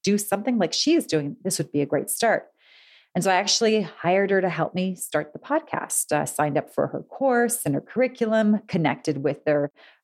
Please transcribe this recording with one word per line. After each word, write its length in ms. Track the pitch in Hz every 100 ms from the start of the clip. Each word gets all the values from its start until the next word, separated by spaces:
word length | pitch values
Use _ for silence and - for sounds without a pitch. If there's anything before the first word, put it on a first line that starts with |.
do 140 | 196 202
something 400 | - 202 240 240
like 160 | 165
she 200 | - 294
is 120 | 330 -
doing, 300 | 160 143 -
this 140 | 185 -
would 160 | 143
be 80 | 147
a 60 | 139
great 240 | 151 -
start." 380 | - 226 175 - _ _ - - - _
And 100 | 185
so 60 | 190
I 60 | 185
actually 440 | 202 - 220 214
hired 500 | 170 - 170 190 196
her 120 | 196
to 80 | 180
help 240 | 160 156
me 200 | 180 185
start 380 | 180 - 151 151
the 60 | -
podcast, 760 | - 302 - - - - -
uh, 140 | 151 143
signed 320 | - 151 143
up 160 | -
for 140 | - 139
her 140 | 143
course 600 | - - 269 240 240 233
and 100 | 147
her 60 | 139
curriculum, 800 | - 220 254 254 220 220 214 208 -
connected 540 | 180 151 - - 139
with 180 | 143 147 -
their 240 | 147 143 - - _